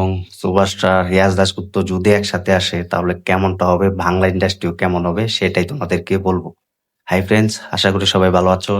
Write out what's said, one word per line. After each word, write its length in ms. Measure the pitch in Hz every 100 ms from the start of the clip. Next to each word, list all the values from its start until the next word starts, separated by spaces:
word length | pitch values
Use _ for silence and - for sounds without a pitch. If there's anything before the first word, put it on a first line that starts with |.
| 95 92 92
সুভাষটা 600 | - 98 92 95 - 92 92
রিয়াজ 300 | 90 95 98 95
দাশগুপ্ত 400 | 95 - 92 101
যদি 260 | 95 92 101
একসাথে 420 | 104 101 92 95
আসে, 240 | 92 - 87
তাহলে 300 | 87 90 90 87 -
কেমনটা 400 | 92 95 95 90
হবে, 220 | 90 98 95
বাংলা 300 | 87 92 95
ইন্ডাস্ট্রিও 460 | 92 92 - 87
কেমন 280 | 85 92 90 87
হবে, 180 | 87 113
সেটাই 380 | - 92 90 87
তোমাদেরকে 480 | 73 90 90 - 98
বলবো। 320 | 95 90 80 - _ _ _ _ -
হাই 120 | 92
ফ্রেন্ডস, 320 | 92 107 110 - -
আশা 180 | 95 101
করি 140 | 95 95
সবাই 260 | 95 92
ভালো 180 | 90 92
আছো। 240 | 92 -